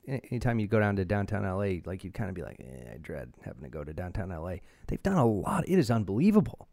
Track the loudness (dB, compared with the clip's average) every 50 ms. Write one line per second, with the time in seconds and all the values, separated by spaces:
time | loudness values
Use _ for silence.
0 | -10 -6 -6 -6 -6 -6 -4 -2 0 2 2 2 0 2 4 4 4 4 2 2
1 | 0 0 0 0 0 -2 -2 -2 -2 -2 -2 0 0 -2 -2 -2 -4 -6 -8 -8
2 | -8 -10 -6 -6 -6 -6 -6 -8 -8 -10 -12 -14 -16 -16 -14 -14 -14 -14 -16 -14
3 | -12 -10 -10 -10 -10 -12 -16 -16 -14 -14 -14 -14 -14 -12 -10 -10 -10 -8 -8 -8
4 | -8 -6 -4 -4 -4 -4 -6 -6 -6 -6 -8 -8 -12 -16 _ _ -8 -6 -4 -2
5 | 0 2 4 6 6 6 4 2 0 0 0 0 2 4 4 4 4 4 4 2
6 | 2 0 2 4 6 6 8 6 6 4 -2 -10 -16 _